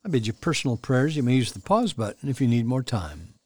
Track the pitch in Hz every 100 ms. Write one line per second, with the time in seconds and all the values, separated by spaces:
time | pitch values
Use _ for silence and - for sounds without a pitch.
0 | 208 139 110 - - 147 135 117 - 127
1 | 143 151 123 131 120 - - 208 233 -
2 | 104 - 143 127 131 120 117 131 123 110
3 | 80 76 82 _